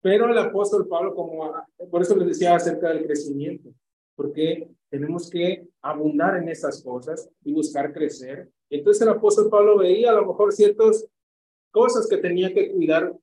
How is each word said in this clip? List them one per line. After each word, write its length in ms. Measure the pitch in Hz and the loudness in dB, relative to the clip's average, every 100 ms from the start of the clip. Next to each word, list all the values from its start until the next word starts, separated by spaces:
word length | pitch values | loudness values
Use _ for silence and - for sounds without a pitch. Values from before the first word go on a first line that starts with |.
Pero 260 | 190 214 233 | 2 2 2
el 100 | 226 | 2
apóstol 500 | - 202 202 208 180 | 0 -2 -2 -2 -2
Pablo, 260 | 170 190 | -4 -4
como 300 | 170 170 160 | -6 -10 -10
a, 220 | 156 160 - _ 180 | -10 -12 -16 _ -6
por 120 | 175 | -2
eso 140 | 180 196 | 2 2
les 120 | 175 | 0
decía 260 | 156 175 | 0 2
acerca 340 | 170 170 156 170 | 2 0 -2 -4
del 160 | 156 | -4
crecimiento, 680 | 156 147 147 139 147 - - _ _ _ _ - | -4 -6 -6 -8 -8 -10 -18 _ _ _ _ -10
porque 520 | 147 156 160 165 - _ _ | -8 -4 -4 -4 -10 _ _
tenemos 400 | 139 151 170 - | -8 -8 -8 -8
que 380 | 170 175 175 - _ | -4 -4 -4 -12 _
abundar 560 | 139 147 151 147 180 185 | -10 -4 -2 0 0 -2
en 100 | 165 | -6
esas 340 | 160 143 - | -6 -8 -8
cosas 480 | 127 123 147 160 - _ | -12 -12 -10 -12 -14 _
y 80 | 143 | -6
buscar 400 | 151 147 143 151 | -4 -4 -4 -6
crecer. 580 | 156 147 - 127 139 - _ _ | -4 -6 -6 -16 -16 -18 _ _
Entonces 320 | 143 202 208 | -2 2 4
el 80 | 226 | 4
apóstol 380 | 202 214 214 208 | 4 2 4 4
Pablo 260 | 208 208 202 | 4 6 6
veía 340 | 180 202 240 | 4 4 4
a 40 | |
lo 120 | 214 190 | 2 2
mejor 260 | - 202 | 0 0
ciertas 540 | 208 208 208 220 220 - _ _ _ _ _ _ | 4 4 6 4 4 -4 _ _ _ _ _ _
cosas 380 | 214 247 240 - | 2 2 2 0
que 80 | 196 | -2
tenía 360 | 180 175 185 | 0 -2 0
que 200 | 202 - | 0 0
cuidar 420 | 190 156 156 359 - | -2 0 0 -2 -10